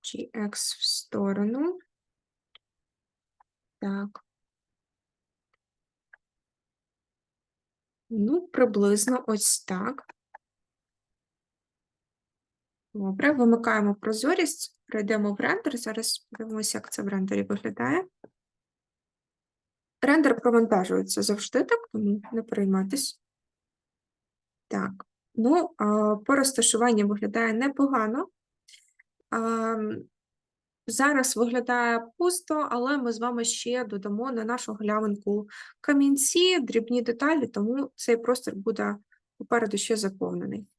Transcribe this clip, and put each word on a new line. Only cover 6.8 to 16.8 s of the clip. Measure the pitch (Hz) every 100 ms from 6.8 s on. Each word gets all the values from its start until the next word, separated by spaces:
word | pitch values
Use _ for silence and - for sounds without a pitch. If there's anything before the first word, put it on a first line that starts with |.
| _ _ _ _ _ _ _ _ _ _ _ _ _
Ну, | 226 208 330 359
приблизно | - 247 202 202 208 208 254 -
ось | 214 - -
так. | - 185 214 277 - - _ - _ _ _ _ _ _ _ _ _ _ _ _ _ _ _ _ _ _ _ _ _ _ _ _ _
Добре, | 208 190 190 285
вимикаємо | 294 233 233 233 220 208
прозорість, | 202 - 214 254 370 320 - - _ _
перейдемо | 220 208 220 208
в | 202
рендер. | 262 381 330 247
Зараз | 226 220 226 - _
подивимося, | - 226 214 214
як | 214